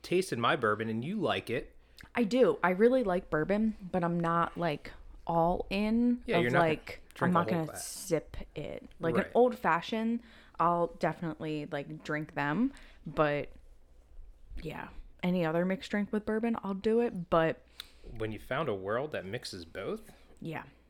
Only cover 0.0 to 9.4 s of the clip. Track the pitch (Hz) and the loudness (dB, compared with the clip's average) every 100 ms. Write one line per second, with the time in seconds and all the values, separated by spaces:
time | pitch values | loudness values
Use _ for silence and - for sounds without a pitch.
0 | - 180 185 117 120 156 110 104 113 110 | -2 -2 0 0 2 2 2 0 -2 -4
1 | 135 214 135 98 - 117 - - - - | -4 -2 0 0 -2 -6 -6 -16 -20 -20
2 | - - 214 247 208 - 175 185 233 262 | -6 -2 2 6 6 6 2 6 6 6
3 | 202 180 - 151 156 202 220 208 180 185 | 4 0 0 0 2 2 0 -2 -4 0
4 | 170 170 170 170 170 - 170 147 - - | 0 0 2 2 0 0 -2 -2 -8 -16
5 | - - - 165 170 185 - 196 214 226 | -18 -10 -2 2 4 2 -2 -2 2 2
6 | 240 240 - 202 120 135 165 156 - - | 2 2 2 2 4 4 4 2 -4 -16
7 | - - 170 180 - 170 156 - - - | -16 -2 2 4 2 0 -2 -6 -10 -10
8 | - 160 - - - - - - - - | -2 -2 -2 -10 -10 -10 -10 -12 -14 -6
9 | 165 165 - 220 | 0 0 2 4